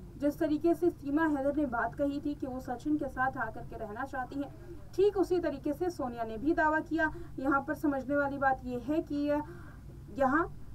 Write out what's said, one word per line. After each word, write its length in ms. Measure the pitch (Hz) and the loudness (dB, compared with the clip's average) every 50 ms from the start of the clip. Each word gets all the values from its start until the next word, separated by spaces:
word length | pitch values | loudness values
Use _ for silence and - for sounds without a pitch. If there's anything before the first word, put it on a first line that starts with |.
| - - - - | -10 -14 -8 -2
जिस 180 | 262 294 285 - | 0 0 0 2
तरीके 360 | 339 302 302 294 - 339 339 | 2 2 2 4 4 4 4
से 160 | 330 349 339 | 4 2 0
सीमा 360 | 339 - 285 277 277 302 320 | 0 0 -4 0 2 2 4
हैदर 300 | 320 294 277 269 285 277 | 4 2 2 2 0 2
ने 100 | 294 302 | 2 0
बात 280 | 262 220 233 233 226 - | 0 0 0 -2 -2 0
कही 260 | - 285 285 277 285 | 0 0 0 0 -2
थी 140 | 285 294 294 | -2 -4 -4
कि 120 | 277 294 | -4 -6
वो 140 | 262 247 262 | -6 -6 -6
सचिन 360 | 262 - 247 240 - 302 302 | -6 -6 -6 -4 0 0 0
के 120 | 302 294 262 | 0 0 -2
साथ 300 | 240 269 254 262 262 277 | -2 0 0 0 0 -2
आकर 220 | 233 220 220 - | -4 -4 -4 -8
के 180 | 233 - 240 226 | -10 -10 -8 -8
रहना 260 | 226 208 208 226 269 | -8 -8 -6 -6 -6
चाहती 320 | 269 - 262 254 247 269 | -6 -4 -6 -6 -4 -4
हैं, 180 | 277 285 - - - - - - - - - - | -6 -6 -6 -8 -14 -14 -12 -12 -12 -12 -4 2
ठीक 200 | - 381 415 392 | 4 4 6 6
उसी 220 | 403 349 - 359 349 | 4 2 4 4 2
तरीके 340 | 339 311 285 269 - 302 285 | 2 0 -2 -2 -2 -2 -2
से 180 | - 349 370 | 0 0 -2
सोनिया 340 | 349 - 277 247 240 233 233 | -2 -2 -4 -4 -2 -4 -4
ने 120 | 226 220 | -4 -4
भी 160 | 214 214 294 330 | -2 2 2 4
दावा 280 | 330 320 311 311 311 | 6 6 6 6 4
किया। 340 | 302 - 311 330 320 311 - - - - - - | 2 2 0 2 2 2 0 -2 -10 -10 -8 -2
यहाँ 200 | 262 277 330 277 | 0 2 2 2
पर 140 | 269 - 302 | 2 0 -2
समझने 420 | 285 - 302 277 269 262 247 285 | 0 0 0 0 0 0 0 2
वाली 220 | 285 285 277 277 277 | 2 2 2 0 2
बात 220 | 277 269 262 254 - | 2 2 2 2 -2
ये 140 | 247 247 240 233 247 | -6 -6 -4 -2 0
है 140 | 302 320 339 - 294 | 0 0 0 0 -2
कि 180 | 285 285 294 294 294 294 - 359 - - - - - - - - - - - - 202 269 | 0 2 2 2 0 0 -4 -8 -12 -12 -14 -14 -14 -14 -14 -14 -14 -14 -8 0 2 4
यहाँ 340 | 254 269 311 349 381 - - - - | 4 6 4 2 0 -4 -10 -10 -10